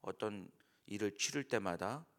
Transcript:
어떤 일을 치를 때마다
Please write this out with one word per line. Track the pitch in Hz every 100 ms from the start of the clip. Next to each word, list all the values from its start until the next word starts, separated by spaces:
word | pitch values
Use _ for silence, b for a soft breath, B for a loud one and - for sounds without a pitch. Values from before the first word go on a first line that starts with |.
어떤 | - 95 107 104 - - b b -
일을 | 101 104 101
치를 | - 143 135
때마다 | 117 98 87 92 135 165